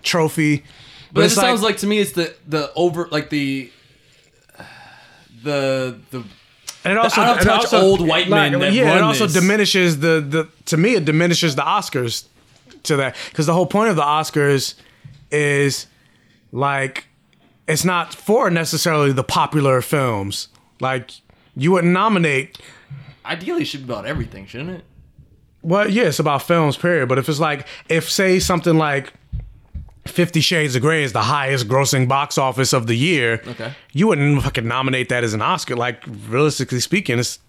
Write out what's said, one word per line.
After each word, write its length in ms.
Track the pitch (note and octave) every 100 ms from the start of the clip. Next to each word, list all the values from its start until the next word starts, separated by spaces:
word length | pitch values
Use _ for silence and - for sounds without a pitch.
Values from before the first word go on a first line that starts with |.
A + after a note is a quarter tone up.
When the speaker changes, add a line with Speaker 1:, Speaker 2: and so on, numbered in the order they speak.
Speaker 1:
trophy." 540 | - F3 D#3 E3 D3+ C#3+
Speaker 2:
But 80 | - - - - -
Speaker 1:
But 80 | -
Speaker 2:
it 40 | G#3
Speaker 1:
it's 80 | A#3
Speaker 2:
just 80 |
Speaker 1:
like 60 | B3
Speaker 2:
sounds 120 | A#3+
like 160 | G#3+ G#3
to 100 | G3+
me 120 | G#3
it's 140 | G3
the, 200 | F3 E3 - D3
the 240 | D3+ C#3 -
over, 320 | F3 E3 E3+
like, 180 | D3+ D3+
the, 400 | D3 C#3 C3+ B2 - _ _ _ _ _ _ _ - - - - - - - _ A#2
the, 560 | B2+ C#3+ C3+ C3 C3 A2 -
the 60 | B2+ G#2+ - _ _ - - F3
Speaker 1:
And 80 |
it 20 | G#3
Speaker 2:
the 60 |
Speaker 1:
also, 200 | A3+ -
Speaker 2:
out 100 | A#3
of 40 | A#3+
Speaker 1:
and 60 | G3
Speaker 2:
touch 120 | G#3+ A#3+
Speaker 1:
also, 160 | A3+
Speaker 2:
old 200 | F#3+ G3
white 260 | E3 D#3+ F3+
Speaker 1:
like, 240 | G3+ D3
Speaker 2:
men 80 | C#3+
that 120 | C#3+
Speaker 1:
yeah, 120 | A3+ D#3
Speaker 2:
run 80 | F3
Speaker 1:
it 40 |
also 240 | G#3+ A3 G#3
Speaker 2:
this. 60 |
Speaker 1:
diminishes 680 | E3+ F#3 G3+ G3 G3 F3 D3+
the, 220 | E3 D#3+ C#3+
the, 200 | D#3+ D#3 _ -
to 120 | D#3+
me, 180 | G3+ A3+
it 100 | D#3
diminishes 500 | D#3 F3 E3 E3 C#3
the 60 |
Oscars 640 | C#3+ G3 - C#3 A#2 - - _ _ _ _ -
to 120 | - C#3+
that, 180 | C3 - -
'cause 120 | - D#3
the 80 |
whole 120 | E3+ F3+
point 240 | G3+ A3+
of 60 | D#3+
the 60 |
Oscars 720 | D3 D3+ D#3 D#3 C#3+ C#3 - - - _ - - -
is, 560 | D3 C#3+ C#3+ C#3 C3+ - _ _ _ _ _ _
like, 540 | B2 C#3 C#3 C3+ - _ _ _ _ _ _ -
it's 180 | D#3 F3+
not 280 | F3 E3
for 360 | - - A3+ A3
necessarily 640 | E3+ D#3+ D#3+ F3 D#3 C#3+
the 120 | C3
popular 580 | B2 F3+ C#3+ D3+ C#3 C3
films. 680 | - D3+ C3 G#2+ G2 F#2+ - _ _ _
Like, 320 | B2+ C3 A2+ - _ _ _ -
you 160 | D3+
wouldn't 220 | F#3 E3+
nominate 680 | F#3 G#3+ G3 E3 C3+ C3+ - - - _ - - - -
Speaker 2:
Ideally, 360 | E3 F#3 F4
it 40 | -
should 220 | C#3+ B2+
be 60 |
about 120 | A2 G#2+
everything, 400 | D3+ A2 F#2+ F#2+
shouldn't 240 | A#2 D#3+
it? 120 | F3 - - - _ - _ _ _
Speaker 1:
Well, 280 | E3 G3 G#3
yeah, 140 | G#3
it's 160 | F#3+ C#3
about 220 | D#3 C#3+
films, 340 | - E3+ D3+ -
period. 320 | F3 E3+ B2+
But 100 | C3
if 100 | C3
it's 100 | D3
like, 260 | D#3 C#3+ - - -
if, 220 | E3 D#3+
say, 280 | - F#3+ F#3
something 380 | - F3+ E3+ D#3+
like 360 | D3+ C#3 C3+ _ _ - - - - - - - -
Fifty 360 | - E3+ D#3+
Shades 340 | - E3+ D3+ B2
of 60 |
Grey 220 | C#3 D#3+ C#3
is 80 |
the 80 | A2
highest 480 | G#2+ D3 C3+ C3+ G#2+
grossing 360 | C3 C#3 C#3 B2+
box 280 | C3+ C#3+ -
office 360 | C3+ A#2+ C3
of 140 | C#3 A#2
the 80 | A#2
year, 460 | D#3 D#3+ A#2 A2 -
Speaker 2:
Okay. 240 | A#2+ A2+ C#3 _
Speaker 1:
you 140 | C#3 G#3+
wouldn't 360 | D#3+ C#3+ C#3+
fucking 240 | C#3 B2+ A2+
nominate 400 | B2 C3 B2+ B2
that 160 | B2
as 100 | A#2
an 80 | G#2+
Oscar. 360 | B2 F3+ - A#2+
Like, 260 | B2 A#2+ - G#2 G#2+
realistically 540 | A#2+ D3+ C#3+ B2+ B2+
speaking, 360 | - G3 - A#2+
it's 200 | A#2+
a 20 | -